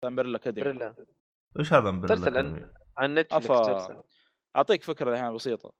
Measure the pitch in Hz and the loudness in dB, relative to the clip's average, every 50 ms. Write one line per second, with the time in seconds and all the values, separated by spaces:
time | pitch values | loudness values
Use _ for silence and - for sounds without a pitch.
0 | - 123 123 127 127 123 120 110 - 131 110 107 104 143 135 127 120 107 113 - | -8 -6 -2 -2 -2 -2 -2 -4 -4 -4 -4 -4 -4 -4 -4 -4 -8 -10 -10 -14
1 | - _ _ _ _ _ _ _ _ _ _ - 151 151 196 135 113 101 92 90 | -20 _ _ _ _ _ _ _ _ _ _ -4 0 4 4 4 6 4 0 0
2 | 90 95 - - 90 143 123 127 135 143 160 - - - - - _ _ _ - | 2 2 2 2 2 0 0 0 -2 -2 -6 -10 -12 -16 -20 -20 _ _ _ -2
3 | 131 139 147 160 160 - - 156 117 117 135 123 113 107 101 98 92 95 95 - | -2 0 2 0 0 2 0 -2 2 4 4 4 4 2 0 -2 -4 -8 -12 -16
4 | - _ _ _ _ _ _ _ _ _ _ 135 143 - 214 160 - - 156 - | -18 _ _ _ _ _ _ _ _ _ _ 0 2 2 2 0 0 -6 -6 -4
5 | 143 123 120 120 127 120 113 113 - 135 117 104 - - - _ | -2 -2 0 -2 -2 -4 -6 -6 -4 -4 -4 -4 -6 -14 -20 _